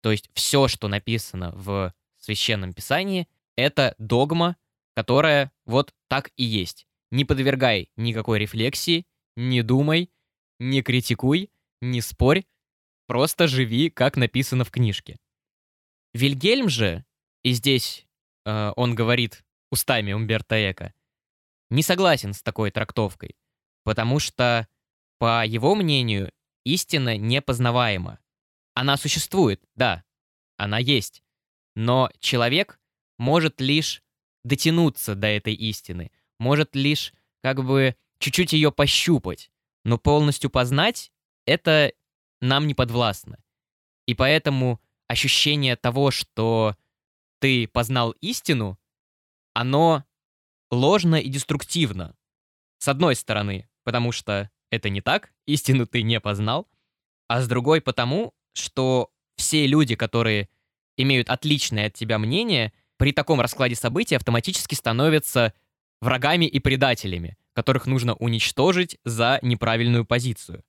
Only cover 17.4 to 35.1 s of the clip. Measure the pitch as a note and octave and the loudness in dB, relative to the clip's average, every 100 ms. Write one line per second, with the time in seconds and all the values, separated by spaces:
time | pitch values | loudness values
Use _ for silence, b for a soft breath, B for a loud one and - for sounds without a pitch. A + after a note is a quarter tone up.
17.4 | B2 B2 C3+ C3 - - _ _ _ _ | -2 0 2 2 0 -10 _ _ _ _
18.4 | G#2+ G#2+ G#2 - B2 A#2 A2+ B2 A#2 - | -6 -4 -4 -2 -2 0 0 0 0 -6
19.4 | _ _ _ C3+ - B2 G2+ G2+ A2 A2 | _ _ _ -6 0 0 0 -4 -2 -2
20.4 | - A2 G2+ F#2+ F2+ _ _ _ _ _ | 0 -2 0 -4 -14 _ _ _ _ _
21.4 | _ _ _ B2 D#3+ F3+ F#3 C#3+ G2+ G2 | _ _ _ -2 0 2 2 2 -2 -8
22.4 | - - G#2+ A2 A2 - G#2 - - - | -8 -4 -4 -4 -6 -4 -4 -6 -20 -20
23.4 | _ _ _ _ - A2 A2+ C#3+ - - | _ _ _ _ -4 -2 0 0 -2 0
24.4 | B2 A#2 A2 _ _ _ _ _ A#2 A#2 | 2 2 -2 _ _ _ _ _ 0 2
25.4 | A2 A2+ C3+ G#3 F3 C#3 A#2+ G2+ F#2 _ | 0 0 2 2 2 0 0 -2 -4 _
26.4 | _ _ B2 F3 - D#3+ B2+ G#2+ G#2+ C3 | _ _ -4 -4 -2 -2 0 -2 0 -2
27.4 | - A#2+ B2 A#2+ A#2+ F#2+ F2 - _ _ | -2 -2 0 2 0 -2 -6 -12 _ _
28.4 | _ _ _ - C3+ C#3 D3 - - F#3+ | _ _ _ -4 -2 0 -2 -4 -2 2
29.4 | C#3 G2 _ - B2 F2+ _ _ _ _ | 2 0 _ -2 -2 -2 _ _ _ _
30.4 | _ _ G2+ A2 B2 C3+ - _ _ _ | _ _ -4 -2 0 0 -2 _ _ _
31.4 | _ _ _ - A2+ B2+ C3 - - B2 | _ _ _ -4 0 2 0 -2 -2 0
32.4 | A#2+ D3 G#3 - _ _ _ _ B2 D#3+ | 2 0 -2 -8 _ _ _ _ 0 2
33.4 | D#3+ - C3 D3+ D#3 - _ _ _ _ | 0 -2 -2 0 -2 -8 _ _ _ _
34.4 | A#2+ C3+ D#3+ E3 D#3+ - - | -4 0 2 4 2 0 -8